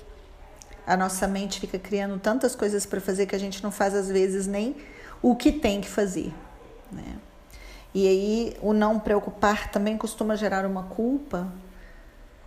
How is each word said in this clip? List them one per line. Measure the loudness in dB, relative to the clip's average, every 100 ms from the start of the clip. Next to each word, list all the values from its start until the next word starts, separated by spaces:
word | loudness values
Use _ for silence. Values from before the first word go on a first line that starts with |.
| -20 -20 -20 -20 -20 -20 -20 -8 0
A | 2
nossa | 2 0 -2
mente | -2 -4 -6
fica | -6 -6
criando | -4 -2 -2 -2
tantas | 0 2 0 0
coisas | 0 0 -2
pra | -4
fazer | -2 0 0
que | -2
a |
gente | -4 -6
não | -4
faz, | 0 2
às | 2 2
vezes, | 2 2 2 -2
nem | -2 -2 -6 -12 -18 -18 0
o | 4 6
que | 4
tem | 4 2 0
que | -2
fazer, | 0 0 0 -6 -8 -14 -20 -20 -20 -16
né? | -14 -12 -14 -16 -20 -20 -20 -18 -20 -6
E | 4 6
aí, | 6 4 0 0 -2
o | 2
não | 4 4 2
preocupar | 2 2 0 2 2 2 0
também | 0 0 -2
costuma | -4 -2 -2 0
gerar | 0 0 -2
uma | -4
culpa, | -6 -2 0 0 -2 -4 -4 -8 -16 -18 -20 -20 -20 -20 -20 -20